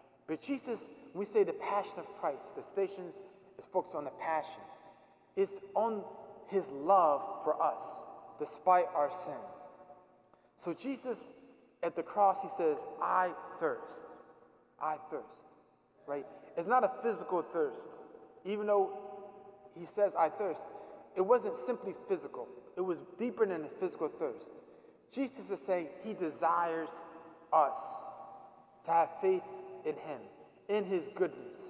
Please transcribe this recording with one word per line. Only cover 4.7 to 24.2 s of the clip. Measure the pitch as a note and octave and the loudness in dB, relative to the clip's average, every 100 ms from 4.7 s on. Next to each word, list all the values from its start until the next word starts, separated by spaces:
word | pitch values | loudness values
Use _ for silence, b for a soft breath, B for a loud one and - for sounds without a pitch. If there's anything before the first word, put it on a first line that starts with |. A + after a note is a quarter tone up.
| - B B B B B - | -20 B B B B B 0
It's | F#3+ - - - | 0 -2 -4 0
on | A3+ G#3+ F#3 - - - - | 0 0 -6 -12 -16 -18 -2
his | F#3+ C#3+ | -2 -2
love | C#3 D#3 G3 D#3+ C#3+ - - | -2 6 8 8 4 0 -2
for | D#3 - | 0 2
us, | D#3 - - - - - - - | 2 0 -8 -12 -14 -16 -18 -8
despite | D3 - F#3 F3+ E3+ | -8 0 6 8 6
our | D#3+ C#3+ | 2 2
sin. | - - C3 - - - - - - - _ _ b b _ | 0 -8 -8 -10 -14 -16 -18 -20 -20 -20 _ _ b b _
So | F3 | -6
Jesus, | D#3+ B3+ C4 B3+ G3 - - - - - _ | -4 -6 -4 -4 -6 -8 -20 -20 -20 -20 _
at | E3+ E3+ | -2 -2
the | |
cross, | D#3+ G#3 G3 F#3+ | -2 6 6 6
he | E3 - | -2 2
says, | D#3+ D3 - - | 2 2 -4 -2
"I | E3+ F#3 F3+ - - - | 2 4 2 -2 -12 -2
thirst. | D#3+ A#2 - - - - - - - _ _ _ | -2 -2 -8 -14 -16 -18 -20 -20 -20 _ _ _
I | D#3 D3+ - | -2 -2 -6
thirst," | C#3+ - - - - _ _ _ _ - | -8 -8 -18 -20 -20 _ _ _ _ -6
right? | C#3+ - B B - | -6 -6 B B -4
It's | E3+ | 4
not | B3+ | 6
a | G#3+ - | 6 2
physical | A#3 F3+ - F3 | -2 -2 0 0
thirst. | D#3 E3+ C#3+ - - - - - - - F#3 | 0 0 0 0 -12 -16 -18 -18 -20 -12 -4
Even | G#3 G#3 | -2 4
though | G3+ F#3+ - - - - - - - - E3+ | 4 4 -2 -10 -12 -14 -16 -20 -20 -20 -14
he | E3+ | -8
says, | - G3+ E3 | 2 4 6
"I | D#3+ | 2
thirst," | - G3 D3+ - B B B B - | 4 -2 -2 -8 B B B B 0
it | |
wasn't | F#3+ B3 G#3 E3 B3+ | 6 6 6 -4 -2
simply | A#3 G3 - - | -2 -4 -8 -2
physical. | F3+ D3 - A2 - - - | -2 -2 -10 -10 -14 -12 -4
It | |
was | F#3 D#3 A#2 - | -2 -2 -6 -4
deeper | A#3+ A3 | -4 2
than | G#3 E3+ D3+ | 2 2 -6
a | - | -4
physical | F3+ - D3+ | -4 -2 -4
thirst. | - | -2